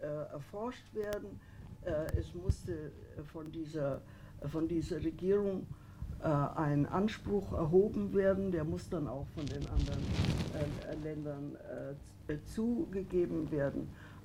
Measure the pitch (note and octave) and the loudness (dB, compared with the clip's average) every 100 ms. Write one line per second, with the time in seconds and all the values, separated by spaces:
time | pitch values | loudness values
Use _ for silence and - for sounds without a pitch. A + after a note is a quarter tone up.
0 | D3 D3+ D3 D3 C#3 G3+ A#3+ B3 - G#3+ | -6 -4 -6 -8 -8 -6 -6 -6 -8 -4
1 | G#3 G#3 G3+ G3 - - - - F3 D#3 | -2 -2 -4 -12 -14 -16 -14 -8 -2 0
2 | D#3+ E3+ D#3+ F3 F#3+ - F#3+ D#3+ D3+ - | 2 0 0 -2 0 0 -2 -4 -6 -10
3 | - - D3 E3 D#3 D#3+ D3+ D#3 C#3 C3+ | -14 -12 -10 -8 -8 -6 -4 0 0 0
4 | - - - - C#3+ D#3+ D#3+ E3+ D3+ D#3+ | -6 -16 -14 -8 -4 0 2 2 0 0
5 | D#3+ D#3+ F#3 G3+ G3+ F#3+ - - - - | 0 0 4 4 4 0 -4 -10 -14 -10
6 | - - E3 C#3+ C#3+ - D3 C#3+ C#3+ F3+ | -8 -2 2 4 4 2 4 4 4 4
7 | A3 - - G3+ - - D#3+ F#3 G#3+ A3 | 2 0 0 0 2 2 8 8 8 4
8 | G3+ G3 G3 F#3+ G3 E3+ D#3 F3 - F3 | 2 4 6 4 2 2 0 -2 -2 -2
9 | C#3 C3+ D3 E3 C#3+ C#3+ C#3+ - - - | -2 -4 -6 -4 -4 -4 2 2 4 2
10 | - - - - - D#3 D3 C#3 - D#3 | 0 2 2 2 0 -2 -2 -2 -6 -6
11 | D#3 D3+ D3 C#3+ C#3+ - - B2+ C3+ C#3+ | -4 -4 -4 -6 -6 -8 -10 -8 -8 -8
12 | - - - D3+ - - A#3 A#3+ - F#3+ | -12 -12 -6 -6 -4 -2 2 2 0 -2
13 | F#3+ F3+ E3+ E3+ D3+ D3+ C#3 - C#3 - | 0 2 4 2 0 2 2 0 -4 -8
14 | - - | -14 -10